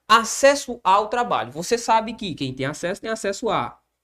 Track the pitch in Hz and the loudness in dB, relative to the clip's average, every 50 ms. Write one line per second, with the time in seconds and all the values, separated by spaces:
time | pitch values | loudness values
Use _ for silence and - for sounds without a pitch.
0 | _ _ 214 233 226 220 - - - 277 285 277 - - 240 233 _ 180 - 208 | _ _ 4 4 4 2 -4 4 4 4 4 4 -2 -8 -10 -4 _ 4 4 4
1 | 220 208 - 240 240 - 160 123 110 117 127 151 175 - 233 233 - - 226 226 | 4 2 -2 -2 -2 0 -2 -2 -2 -4 -8 -10 -4 -2 -2 -2 0 2 2 2
2 | 220 226 233 226 214 190 139 - 143 131 127 135 131 135 151 - - 175 196 - | 2 -2 -8 -8 -8 -8 -6 -6 -6 -6 -6 -4 -6 -6 -6 -6 -6 -6 -6 -6
3 | - 226 220 220 - 196 196 - - 220 185 151 120 113 - _ _ _ _ _ | -6 -8 -6 -4 -4 -6 -6 -4 -4 -2 -2 -2 -2 -4 -10 _ _ _ _ _